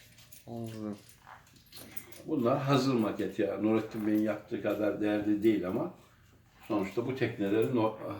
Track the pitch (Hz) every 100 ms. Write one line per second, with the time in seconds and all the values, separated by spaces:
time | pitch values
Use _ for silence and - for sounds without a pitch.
0 | - - - - 117 117 113 110 107 101
1 | - - - - - - - - - -
2 | - - - 151 117 139 135 135 131 123
3 | 101 92 95 - 98 98 107 110 110 110
4 | 107 107 107 104 - 113 104 101 104 101
5 | 104 107 104 104 110 101 - - 175 -
6 | - - - - _ - - 104 95 120
7 | 127 127 113 - 98 110 131 123 92 -
8 | 90